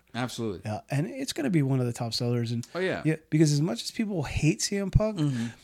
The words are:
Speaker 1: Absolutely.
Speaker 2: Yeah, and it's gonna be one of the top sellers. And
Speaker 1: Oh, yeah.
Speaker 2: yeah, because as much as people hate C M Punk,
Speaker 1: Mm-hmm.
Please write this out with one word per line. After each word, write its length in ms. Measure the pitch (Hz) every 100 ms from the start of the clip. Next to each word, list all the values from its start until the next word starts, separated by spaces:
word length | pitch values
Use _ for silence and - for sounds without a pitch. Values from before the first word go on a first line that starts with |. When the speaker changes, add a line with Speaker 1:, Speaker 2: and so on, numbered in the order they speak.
| _ 117
Speaker 1:
Absolutely. 460 | 123 - 113 87 110
Speaker 2:
Yeah, 140 | 107 -
and 160 | 139 196
it's 260 | 269 269
gonna 160 | - 269
be 120 | 170
one 160 | 135 135
of 40 | 123
the 80 |
top 200 | 117 117
sellers. 380 | - 120 120 117
And 120 | 117 -
Speaker 1:
Oh, 60 | 170
yeah. 220 | 185 98
Speaker 2:
yeah, 140 | 156 156 -
because 220 | 156 156
as 100 | 147
much 220 | 170 233
as 80 | -
people 320 | - 208 185
hate 380 | 131 - 151 214
C 160 | - 202
M 120 | 196
Punk, 300 | - 214 202
Speaker 1:
Mm-hmm. 260 | 147 123 117 -